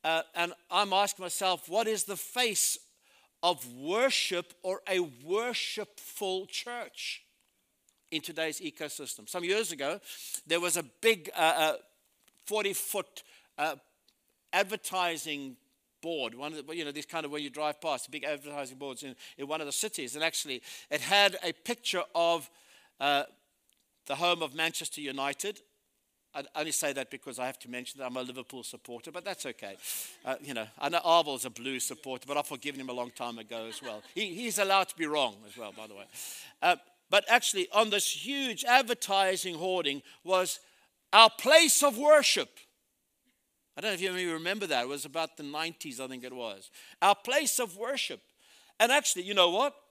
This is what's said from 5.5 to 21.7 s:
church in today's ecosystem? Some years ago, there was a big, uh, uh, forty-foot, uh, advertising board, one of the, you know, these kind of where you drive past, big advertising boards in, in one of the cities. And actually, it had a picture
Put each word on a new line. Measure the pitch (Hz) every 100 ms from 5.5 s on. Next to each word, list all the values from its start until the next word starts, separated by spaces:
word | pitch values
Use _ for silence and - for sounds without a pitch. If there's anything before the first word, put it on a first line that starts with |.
| - - 208 202 - - - 196 190 196
church | - - 240 233 - - - _ _ _ _ _ _ _ _ _
in | 160
today's | 156 160 160 151
ecosystem? | 170 - 151 - 131 - 107
Some | 180
years | 175 202 196
ago, | 156 139 196 - - - - -
there | 165
was | 175 165
a |
big, | 139 _ 226 208 185
uh, | -
uh, | 165 151 156 139 - _ _ _ _ _
forty-foot, | - 214 196 190 - 202 - - - - _ -
uh, | 151 143 _ _ _ _ _ _ _
advertising | 180 196 214 - 185 175 160 160 147 135 123 _ _ _ _
board, | 165 160 117 117
one | 143
of | 156
the, | 139 170
you |
know, | 147
these | 143 143
kind | 165
of | 147
where | 147
you | 143
drive | 143 151 147
past, | 165 135 -
big | 147
advertising | 143 147 147 143 131 131
boards | 143 127
in, | 143 120 - -
in | 139
one | 156
of | 147
the |
cities. | 139 214 - 127
And | 139
actually, | 160 - 151 127 - - -
it | 147
had | - 202 202 185
a | 175
picture | - -